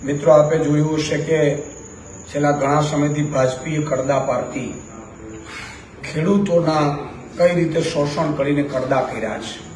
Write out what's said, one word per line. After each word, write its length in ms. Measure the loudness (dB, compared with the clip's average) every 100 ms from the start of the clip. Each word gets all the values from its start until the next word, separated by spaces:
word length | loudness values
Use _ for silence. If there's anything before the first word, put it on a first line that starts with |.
| -2
મિત્રો, 260 | 0 6
આપે 260 | 8 6 2
જોયું 380 | 2 2 2 0
હશે 220 | 0 -2
કે 400 | 0 2 2 0 -6 -14 -18 -18 -18 -18 -8
છેલ્લા 180 | 0 2
ઘણા 300 | 2 2 2
સમયથી 420 | 2 2 0 0
ભાજપીય 580 | 0 2 2 0 -4 -2
કરદા 380 | 0 -2 0 0
પાર્ટી 640 | 0 -2 -2 -6 -6 -10 -14 -16 -18 -16 -16 -14 -14 -14 -14 -16 -18 -16 -8
ખેડૂતોના 840 | -2 2 2 4 2 4 2 2 -2 -8 -12 -16 2
કઈ 180 | 4 4
રીતે 260 | 2 2
શોષણ 500 | 0 0 -2 0 -2
કરીને 320 | 0 0 0
કરદા 380 | 0 -2 0 0
કર્યા 380 | 0 -4 -6 -6
છે 260 | -8 -12 -16